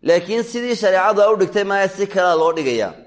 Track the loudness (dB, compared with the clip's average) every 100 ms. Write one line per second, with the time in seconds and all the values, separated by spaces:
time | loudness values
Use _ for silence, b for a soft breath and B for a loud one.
0 | 2 0 0 -6 -4 -6 -4 -2 0 2
1 | 2 4 2 2 0 0 -2 0 -2 -2
2 | -4 0 2 2 2 0 -2 -2 -4 -6